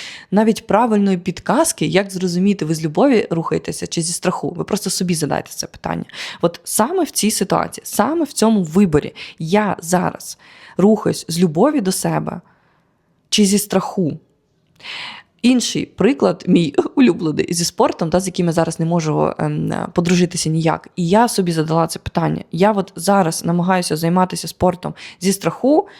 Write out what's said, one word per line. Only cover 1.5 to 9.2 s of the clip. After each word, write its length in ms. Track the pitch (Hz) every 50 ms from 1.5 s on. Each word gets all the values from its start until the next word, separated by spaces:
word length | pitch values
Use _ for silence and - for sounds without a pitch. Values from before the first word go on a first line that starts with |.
| 190 269 330 320 - - 160
як 240 | 156 160 185 208 196
зрозуміти, 540 | 190 180 180 185 170 180 185 202 202 196 156
ви 100 | 151 165
з 100 | 156 160
любові 420 | 156 151 - 240 285 254 - - -
рухаєтеся 560 | 170 165 160 - - 165 - - 160 - 175
чи 160 | 170 - 170
зі 100 | 160 175
страху. 380 | 170 - - 180 180 - - 143 170
Ви 80 | 165 160
просто 260 | - 208 196 - 190
собі 240 | - - 185 175 175
задайте 360 | 156 156 135 147 - - -
це 160 | - - -
питання. 380 | - - - - - - - - - - - - - - -
От 200 | - 170 - - -
саме 400 | - - - 214 262 359 381 320
в 60 | -
цій 200 | - - - 214
ситуації, 540 | 214 - 196 - 160 - 80 - - - -
саме 380 | - - - 202 254 320 339 311
в 80 | -
цьому 300 | - - 220 220 226 208
виборі 520 | 180 156 156 196 208 180 151 147 - - - -